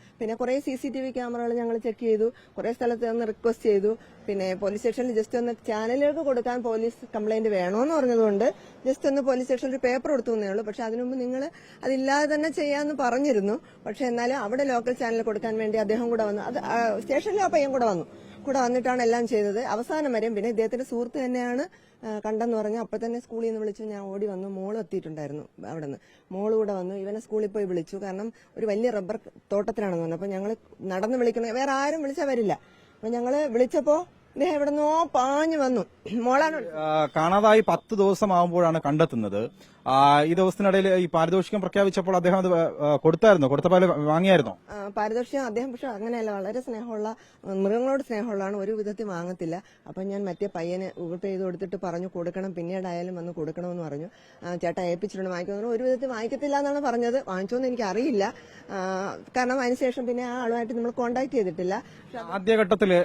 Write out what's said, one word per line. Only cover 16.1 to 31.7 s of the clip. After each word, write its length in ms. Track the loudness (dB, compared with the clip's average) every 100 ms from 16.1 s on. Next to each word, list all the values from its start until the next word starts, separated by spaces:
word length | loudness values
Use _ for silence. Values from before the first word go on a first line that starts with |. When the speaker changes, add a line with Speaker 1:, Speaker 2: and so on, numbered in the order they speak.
Speaker 1:
കൂടെ 140 | 0
വന്നു. 180 | 0 -2
അത്, 160 | -4 -6
ആ, 420 | -2 0 0 -2
സ്റ്റേഷനിൽ 420 | 0 0 0 0
ആ 40 | 2
പയ്യൻ 260 | 2 2
കൂടെ 140 | 2 2
വന്നു, 180 | 0 -4 -14 -20 -12 -2
കൂടെ 140 | 0
വന്നിട്ടാണ് 420 | 2 2 0 2
എല്ലാം 240 | 2 2 2
ചെയ്തത്. 340 | 0 0 0
അവസാനം 520 | -2 -4 -2 -2 0
വരെയും 220 | 0 -2
പിന്നെ 160 | -2 -2
ഇദ്ദേഹത്തിന്റെ 340 | 0 0 -2
സുഹൃത്ത് 400 | -4 -4 -4 -4
തന്നെയാണ്, 680 | -2 -2 -2 -4 -4 -10 _ _ -10
ആ, 140 | -6 -4
കണ്ടെന്ന് 300 | -2 0 0
പറഞ്ഞു. 220 | -2 -4
അപ്പോൾ 180 | -6 -6
തന്നെ 160 | -6 -6
സ്കൂളിൽ 260 | -8 -6 -4
നിന്ന് 140 | -4
വിളിച്ചു, 220 | -6 -8
ഞാൻ 180 | -10 -10
ഓടി 260 | -8 -6 -4
വന്നു. 220 | -4 -8
മോൾ 300 | -8 -6 -6
എത്തിയിട്ടുണ്ടായിരുന്നു 880 | -4 -6 -6 -10 -8 -10 -12 -16 -12
അവിടുന്ന്, 320 | -8 -8 -10 _ _ -12
മോൾ 220 | -6 0
കൂടെ 180 | 0 0
വന്നു. 220 | -2 -4
ഇവനെ 260 | -8 -8 -8
സ്കൂളിൽ 260 | -6 -4 -2
പോയി 180 | -4
വിളിച്ചു, 320 | -2 -4 -4 -10
കാരണം 360 | -8 -8 -8 -12 _ -6
ഒരു 100 | -2
വലിയ 240 | 0 0
റബ്ബർ 280 | -2 -4 -8 -10 -20 -4
തോട്ടത്തിലാണെന്ന് 500 | -2 -2 -2 -2 -2
പറഞ്ഞു. 120 | -2
അപ്പോൾ 120 | -4 -4
ഞങ്ങൾ 300 | -4 -4 -6 _ -12
നടന്ന് 360 | -6 -2 0 2
വിളിക്കണം, 360 | 2 0 -2
വേറെ 160 | -2 0